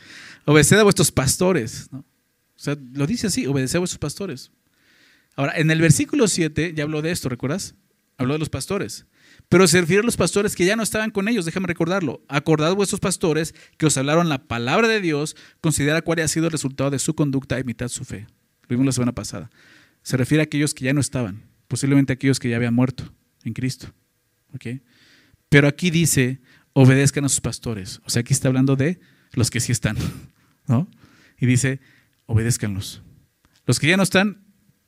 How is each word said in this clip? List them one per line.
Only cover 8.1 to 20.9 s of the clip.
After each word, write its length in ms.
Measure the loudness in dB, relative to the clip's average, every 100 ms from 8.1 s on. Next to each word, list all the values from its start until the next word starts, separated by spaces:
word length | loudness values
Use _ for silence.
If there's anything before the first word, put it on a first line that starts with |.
| -6
Habló 180 | -4
de 40 | -2
los 120 | -4
pastores. 560 | -8 -6 -6 -6 -12 -18 _ _ -20 _
Pero 180 | 6 6
se 140 | 6
refiere 220 | 4 2
a 20 |
los 120 | 2 2
pastores 380 | 0 0 -2
que 100 | 0
ya 120 | 0 0
no 80 |
estaban 260 | -2 -4 -4
con 160 | -2 -2
ellos, 180 | -2
déjame 220 | -2 -4 -4
recordarlo. 560 | -2 0 0 -2 -6 -6
"Acordad 460 | -2 2 2 2
vuestros 260 | 0 0 -2
pastores 540 | -4 -2 0 0 -4 -10 -20 -2
que 100 | 0
os 100 | 2
hablaron 320 | 2 2 2
la 180 | -2 -4
palabra 400 | -6 -2 0 2
de 140 | 0
Dios, 340 | 0 -2 -4 -10 -20 _
considera 420 | -2 0 0 0
cuál 180 | 0 -2
ha 80 | -2
sido 180 | -2 -2
el 60 |
resultado 380 | -2 -6 -4 -2
de 100 | -2
su 160 | -4 -2
conducta, 420 | -2 -2 -4 -6
imitad 300 | -6 -8 -8
su 160 | -10
fe". 240 | -12 -14 -16 _ _ _
Lo 60 | -6
vimos 180 | 0 0
la 60 |
semana 200 | 0 -2
pasada. 380 | -4 -8 -10 -14 _ _ -20 _ _
Se 140 | -6 -2
refiere 260 | 0 0
a 20 |
aquellos 300 | 0 -2 -2
que 100 | -2
ya 100 | -2